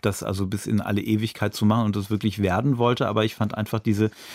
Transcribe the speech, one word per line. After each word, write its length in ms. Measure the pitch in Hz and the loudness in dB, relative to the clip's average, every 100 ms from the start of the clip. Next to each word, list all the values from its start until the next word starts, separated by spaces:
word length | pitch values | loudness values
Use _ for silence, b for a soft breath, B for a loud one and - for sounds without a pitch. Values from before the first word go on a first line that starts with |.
das 200 | 104 95 | -2 -2
also 240 | - 95 95 | -4 -2 -2
bis 200 | 104 104 | -4 0
in 160 | 107 | 0
alle 180 | - 101 | 0 -2
Ewigkeit 540 | 110 110 110 - 104 | 0 0 0 -2 -4
zu 100 | - | 2
machen 220 | 107 113 107 | 2 4 2
und 100 | 104 | -2
das 140 | 98 | -2
wirklich 320 | 107 110 101 | 0 0 0
werden 340 | 95 92 139 120 | 0 2 2 2
wollte, 320 | 120 123 117 | 2 2 0
aber 160 | 107 | 2
ich 100 | 110 | 0
fand 200 | - 104 - | 0 -4 -2
einfach 240 | 104 110 | -4 -2
diese, 300 | 113 104 107 B B | 0 2 0 B B